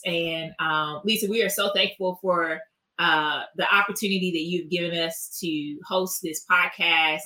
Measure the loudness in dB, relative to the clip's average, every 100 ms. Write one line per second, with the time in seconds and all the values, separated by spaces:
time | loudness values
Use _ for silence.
0 | -2 -2 -2 -4 -6 -4 0 0 0 -2
1 | 0 2 2 2 2 2 0 2 0 0
2 | -4 -2 0 2 0 -4 -10 _ _ 0
3 | 4 4 2 -2 -4 -2 2 4 2 0
4 | 0 0 0 -2 -2 -4 -2 -2 -2 -2
5 | -2 -4 -10 -6 -4 -2 -4 -8 -2 -2
6 | 0 -4 -6 -6 2 2 2 0 2 4
7 | 2 0